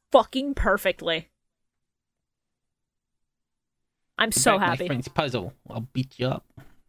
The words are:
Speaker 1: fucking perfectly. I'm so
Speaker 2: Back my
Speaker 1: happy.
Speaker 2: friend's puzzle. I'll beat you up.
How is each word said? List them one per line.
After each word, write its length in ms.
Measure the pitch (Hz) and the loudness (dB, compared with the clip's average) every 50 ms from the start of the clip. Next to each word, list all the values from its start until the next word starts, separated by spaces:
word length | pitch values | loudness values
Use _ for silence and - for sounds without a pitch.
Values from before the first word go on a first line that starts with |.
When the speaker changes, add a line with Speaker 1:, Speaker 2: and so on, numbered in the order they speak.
| _ _ | _ _
Speaker 1:
fucking 420 | - 254 214 - - 262 277 285 277 | 4 4 4 4 -2 -4 -4 -4 -2
perfectly. 760 | - - 214 190 202 - 190 175 - 165 165 165 160 160 _ _ _ _ _ _ _ _ _ _ _ _ _ _ _ _ _ _ _ _ _ _ _ _ _ _ _ _ _ _ _ _ _ _ _ _ _ _ _ _ _ _ _ _ _ _ _ _ _ _ _ _ _ _ _ _ _ _ | 0 2 2 2 2 0 -2 -2 -2 -2 -2 -2 -4 -4 _ _ _ _ _ _ _ _ _ _ _ _ _ _ _ _ _ _ _ _ _ _ _ _ _ _ _ _ _ _ _ _ _ _ _ _ _ _ _ _ _ _ _ _ _ _ _ _ _ _ _ _ _ _ _ _ _ _
I'm 140 | - 220 226 | -2 -2 0
so 220 | 220 - - 247 208 | 0 2 4 4 4
Speaker 2:
Back 60 | 190 | 4
my 40 | 202 | 2
Speaker 1:
happy. 200 | 175 170 135 180 | 0 0 0 -2
Speaker 2:
friend's 200 | 180 139 120 131 - | -4 -4 -4 -6 -6
puzzle. 440 | - - 156 135 120 113 92 85 - _ - - | -4 -4 -4 -2 -2 -4 -6 -6 -10 _ -16 -12
I'll 180 | - - 113 - - | -10 -10 -10 -6 -4
beat 240 | 131 127 - - | -6 -6 -6 -6
you 100 | - 123 | -4 -4
up. 180 | 131 139 - - _ - - - - - _ _ | -4 -4 -6 -10 _ -20 -20 -20 -20 -20 _ _